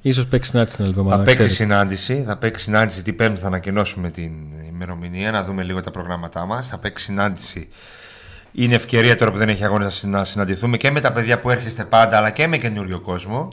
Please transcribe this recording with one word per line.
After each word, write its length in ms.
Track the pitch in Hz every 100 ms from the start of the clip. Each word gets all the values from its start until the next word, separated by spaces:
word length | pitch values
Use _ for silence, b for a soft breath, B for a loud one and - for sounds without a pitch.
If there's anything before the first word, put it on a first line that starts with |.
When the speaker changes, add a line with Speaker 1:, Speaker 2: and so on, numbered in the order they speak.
Speaker 1:
Ίσως 240 | 135 127 127
παίξει 220 | 127 127
συνάντηση 260 | 120 113 -
την 100 | 101
άλλη 80 |
εβδομάδα, 240 | 95 95 101
Speaker 2:
Θα 60 |
παίξει 160 | 101 127 104
Speaker 1:
ξέρετε. 80 | 92
Speaker 2:
συνάντηση, 600 | 107 101 98 95 - 131
θα 140 | 123 101
παίξει 260 | 113 107
συνάντηση 400 | - 107 110 90
την 120 | 92 95
Πέμπτη, 240 | 113 101
θα 60 | 98
ανακοινώσουμε 600 | 92 90 98 98 - 87
την 220 | 80 82 80 76 76 78
ημερομηνία, 640 | 85 90 87 87 90 104
να 120 | 110
δούμε 200 | 95 98
λίγο 160 | 90 92
τα 120 | 90
προγράμματά 540 | 90 87 87 85 85 87
μας. 220 | 117 127
Θα 100 | 110
παίξει 260 | 104 -
συνάντηση. 680 | - 101 101 92 - - 78 B B B B B B B B
Είναι 240 | - 123 120
ευκαιρία 400 | - 120 117 113
τώρα 160 | 110
που 60 | 98
δεν 120 | 110
έχει 140 | 101
αγώνα 200 | 104 104
να 60 | 101
συνα-, 360 | - 101 98 95
συναντηθούμε 520 | 104 95 95 120 117
και 140 | 135
με 80 | 143
τα 120 | 131
παιδιά 280 | 117 113 120
που 100 | 123
έρχεστε 360 | 123 120 107 101
πάντα, 320 | 113 113 107
αλλά 120 | 107
και 180 | 107 160
με 100 | 160
καινούριο 420 | 120 104 95 90
κόσμο. 480 | 87 90 92 117 165